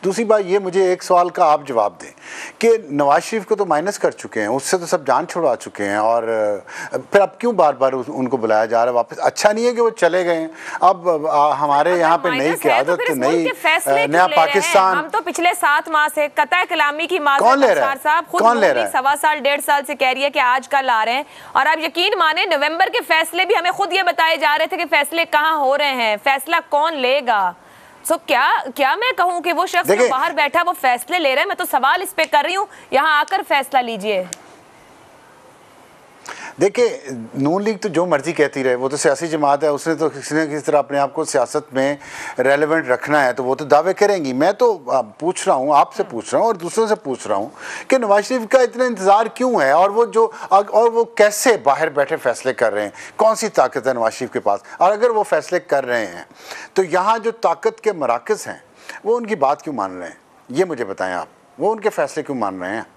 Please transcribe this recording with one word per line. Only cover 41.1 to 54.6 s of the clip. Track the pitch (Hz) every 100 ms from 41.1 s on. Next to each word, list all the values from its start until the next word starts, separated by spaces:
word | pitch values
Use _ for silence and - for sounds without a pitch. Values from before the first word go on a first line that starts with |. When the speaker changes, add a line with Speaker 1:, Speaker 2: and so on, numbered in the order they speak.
Speaker 1:
को | 147
सियासत | 156 143 120 151 147
में | 127 135 143 - - - -
relevant | 127 143 151 160 135
रखना | 123 - 151
है, | 135
तो | 120
वो | 127
तो | 131
दावे | 147 143 165
करेंगी। | 185 202 196 143
मैं | 127 160
तो, | - 240 190 127
आ, | 131
पूछ | 110 - 160 185 190
रहा | 151
हूँ, | 135
आपसे | 143 170 -
पूछ | 190 120 101
रहा | 139
हूँ | 214
और | 208
दूसरों | 170 185 226
से |
पूछ | 214 143 123 101
रहा | 101
हूँ | 113 - - - -
कि | 262
नवाज | 226 202
शरीफ | - 262 220
का | 262
इतना | 247 226
इंतज़ार | 254 220 190 202 220
क्यों | - 254 226
है, | 135
और | 147 196
वो | 202 233
जो, | 214 226 - -
और | 196 208 214 233
वो | 233
कैसे | 233 - 208 208 269 214
बाहर | - 135 160
बैठे | 143 139 156
फैसले | 131 113 131
कर | 120 113
रहे | 101
हैं? | 104 - - -
कौन | 220
सी | 214 220
ताकत | 170 127 139 123
है |
नवाज | 123 113
शरीफ | - 123
के | 123
पास? | 104 101